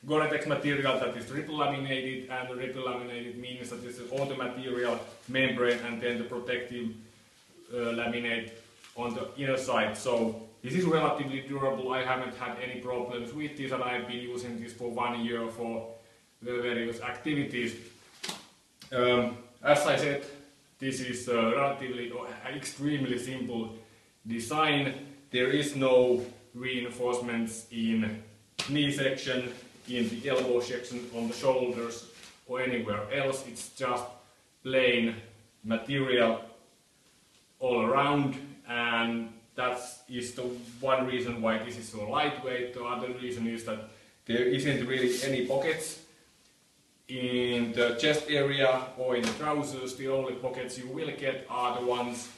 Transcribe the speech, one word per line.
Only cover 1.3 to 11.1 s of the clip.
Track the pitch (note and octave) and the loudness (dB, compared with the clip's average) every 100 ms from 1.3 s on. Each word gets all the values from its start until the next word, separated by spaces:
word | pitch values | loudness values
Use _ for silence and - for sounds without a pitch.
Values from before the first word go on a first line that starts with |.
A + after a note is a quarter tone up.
| C#3 D3 D3+ | -6 -6 0
laminated, | C#3+ C3+ C3+ C3 C3 C3 B2+ | 0 0 -2 -2 -2 -6 -6
and | B2+ B2+ | -8 -6
the | B2 | -6
triple | B2+ C3 B2+ | -6 -4 -4
laminated | A#2+ A#2+ A#2+ A#2+ A#2 | -4 -6 -8 -10 -10
means | B2 B2+ A#2+ | -10 -10 -10
that | A#2 | -10
it's | A#2+ B2 | -10 -10
an | A#2+ | -6
auto | C3 C#3 B2+ | -2 -2 -2
material | B2 B2+ C3 A#2+ B2 A#2 - - - | -4 -4 -4 0 0 0 -4 -14 -4
membrane | C3 C3 A2+ A#2+ A#2 A#2+ | 2 2 4 4 4 0
and | A2+ | -2
then | A#2+ A#2 | -2 -2
the | |
protective, | - B2 B2+ B2 - A#2+ A2+ A2 - - - - - - - | -4 -6 -2 -4 -2 -6 -6 -6 -16 -20 -20 -20 -20 -20 -8
uh, | A#2+ A#2 | -2 -2
laminate | A#2 A#2 A#2+ A#2+ A#2 G#2+ - - - - - | 0 -2 -2 0 -2 -4 -12 -20 -20 -18 -6
on | A#2+ | -4
the | A2 - - | -4 -6 -4
inner | C#3 B2+ | 0 0
side. | A#2+ A#2 G#2+ G#2+ | 2 2 2 0
So | C3 A#2 A2+ G#2+ - - | 0 2 2 -2 -12 -12
this | B2 | -2
is | D#3+ F3 | 2 4
relatively | D#3+ D3 | 6 4